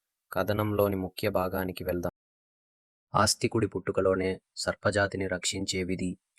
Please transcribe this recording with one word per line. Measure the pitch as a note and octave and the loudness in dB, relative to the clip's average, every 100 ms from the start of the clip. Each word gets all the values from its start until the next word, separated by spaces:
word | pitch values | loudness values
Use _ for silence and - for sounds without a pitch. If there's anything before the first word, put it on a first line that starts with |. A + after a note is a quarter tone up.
| _ _ - | _ _ -8
కథనంలోని | F2 F#2+ G#2 G#2+ G#2 G2+ F#2+ | -4 0 0 0 2 2 2
ముఖ్య | F#2 - G#2 | -4 -2 0
భాగానికి | G2 F#2 F#2+ F#2 F2+ | 0 0 -2 -4 -6
వెళ్దాం. | F#2 F2 F2 - _ _ _ _ _ _ _ _ _ - | -4 -2 -4 -8 _ _ _ _ _ _ _ _ _ 2
ఆస్తికుడి | A2 - A#2+ A2+ G2+ | 2 2 0 2 0
పుట్టుకలోనే | F#2 - G2 F#2+ F#2+ F#2 F#2 _ - | -2 -4 0 2 2 0 -4 _ -8
సర్పజాతిని | - - G#2 G2+ G2+ F#2+ F#2+ | -4 -2 0 2 0 0 -4
రక్షించే | F2+ - G2 G2 F#2+ | -2 -4 -4 -2 -2
విధి | F2+ F#2 F2+ - _ | -2 -2 -4 -6 _